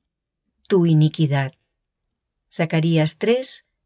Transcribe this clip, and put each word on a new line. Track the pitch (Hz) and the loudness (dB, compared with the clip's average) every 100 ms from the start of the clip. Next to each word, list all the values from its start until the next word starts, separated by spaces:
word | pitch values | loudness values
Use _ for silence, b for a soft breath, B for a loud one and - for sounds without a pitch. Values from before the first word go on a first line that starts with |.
| _ _ _ _ _ _ - | _ _ _ _ _ _ -2
tu | 196 | 0
iniquidad". | 170 156 156 - 151 143 135 - _ _ _ _ _ _ _ _ _ | 4 4 2 0 -2 -2 -4 -10 _ _ _ _ _ _ _ _ _
Zacarías | - 165 165 165 165 151 - | -6 -4 -2 0 2 0 -2
tres, | 214 247 262 - _ _ | -2 -2 -4 -14 _ _